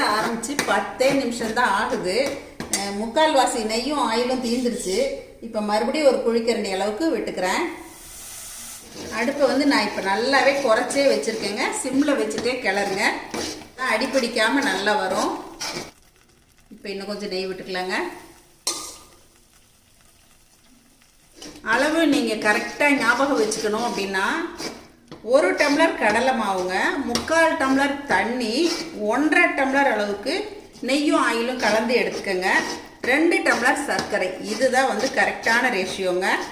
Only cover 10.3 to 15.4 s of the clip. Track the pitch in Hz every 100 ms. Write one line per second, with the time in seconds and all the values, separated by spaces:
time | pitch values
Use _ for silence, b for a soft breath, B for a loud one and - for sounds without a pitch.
10.3 | 277 262 277 262 220 - 277 277 208 -
11.3 | 220 196 214 349 - 277 262 294 277 220
12.3 | - 233 254 220 202 190 190 240 - -
13.3 | - - - - - 262 220 254 269 240
14.3 | 220 220 269 185 190 202 208 190 196 294
15.3 | -